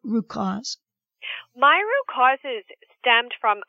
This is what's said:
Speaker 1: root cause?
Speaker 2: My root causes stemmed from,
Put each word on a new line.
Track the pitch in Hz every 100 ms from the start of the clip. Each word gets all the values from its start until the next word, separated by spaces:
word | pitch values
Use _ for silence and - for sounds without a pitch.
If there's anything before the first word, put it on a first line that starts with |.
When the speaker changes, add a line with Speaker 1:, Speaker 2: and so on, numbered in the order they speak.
Speaker 1:
root | 233 226 -
cause? | 208 190 196 262 - _ _ _ _ - - - 247
Speaker 2:
My | 277 339
root | 415 554 523
causes | 254 254 269 277 226 - - _ _
stemmed | 254 233 240 -
from, | 220 208